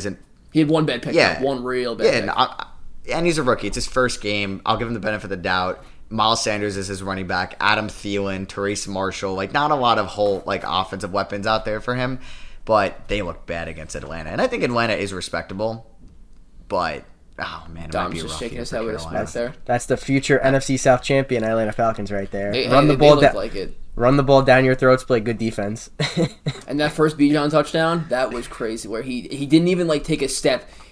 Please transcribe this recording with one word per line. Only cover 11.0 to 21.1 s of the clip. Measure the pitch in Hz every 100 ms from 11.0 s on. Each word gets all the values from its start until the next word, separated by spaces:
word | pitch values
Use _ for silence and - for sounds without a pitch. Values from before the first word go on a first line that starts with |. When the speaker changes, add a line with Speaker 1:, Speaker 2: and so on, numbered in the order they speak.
| 98
Speaker 1:
weapons | 98 95 101 107
out | 110 110
there | 107
for | 123 127
him, | 127 127 - - - - -
but | 107 92 - -
they | 104
look | 87 80 -
bad | 85 82
against | 78 78 73
Atlanta. | 71 82 78
And | 113
I | 254
think | 233
Atlanta | 143 117 117
is | 87 98
respectable, | 92 - 117 - 95 110 113 - - - - - - - - -
but, | 92 82 71 - - - -
oh, | 87 85 82
man, | 82 80
it |
Speaker 2:
Dom's | - 90
Speaker 1:
might |
be | 85
a |
Speaker 2:
just | 78
Speaker 1:
rough | 78
Speaker 2:
shaking | 117 120
Speaker 1:
year |
Speaker 2:
his | 120
Speaker 1:
for | 120
Speaker 2:
head | 113
with | 107
a |
Speaker 1:
Carolina. | 80 92 107
Speaker 2:
smirk | 120 120
there. | -
Speaker 3:
That's | - 123 -
the | 123
future | - 135 - 135
N | 131 135
F | -
C | 131
South | 135 123
champion | -